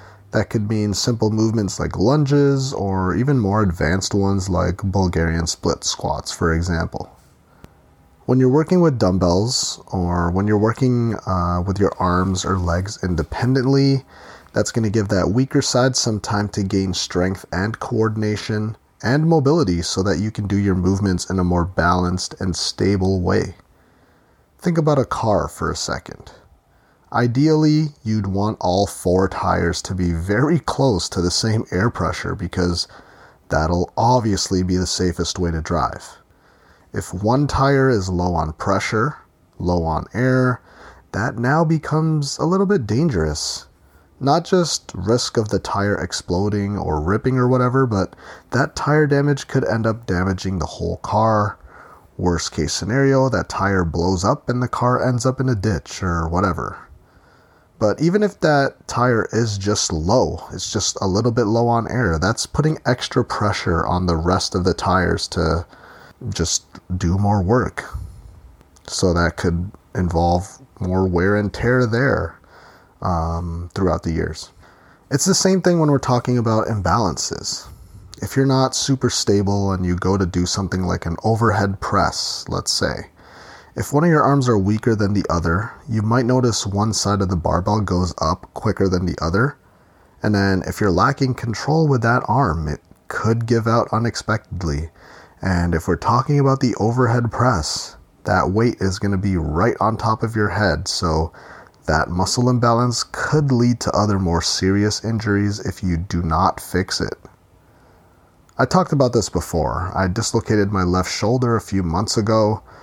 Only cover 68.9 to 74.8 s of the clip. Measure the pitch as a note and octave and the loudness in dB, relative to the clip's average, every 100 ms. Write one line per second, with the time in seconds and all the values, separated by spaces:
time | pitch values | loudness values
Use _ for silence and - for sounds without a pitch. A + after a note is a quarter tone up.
68.9 | - F#2+ E2+ E2+ - F2+ E2+ F#2+ - _ | -2 0 2 0 -2 -2 -2 -4 -12 _
69.9 | - F2 E2+ E2+ F2+ F2+ - - - F#2 | -4 -2 0 2 0 -2 -14 -20 -10 -4
70.9 | F#2 F#2+ F2 G2 G#2 G#2 - A#2+ B2+ A#2+ | 0 0 2 2 0 -2 -2 0 2 2
71.9 | A#2 C3+ A#2 - - _ - - - _ | 0 0 0 -4 -10 _ -20 -20 -20 _
72.9 | _ F#2+ E2+ D#2+ E2 F2 E2 F2 - F#2 | _ -4 -2 -2 -4 -6 -8 -8 -2 0
73.9 | E2+ E2+ E2 - D#2+ - - - _ | 0 -2 -2 -4 -8 -16 -20 -20 _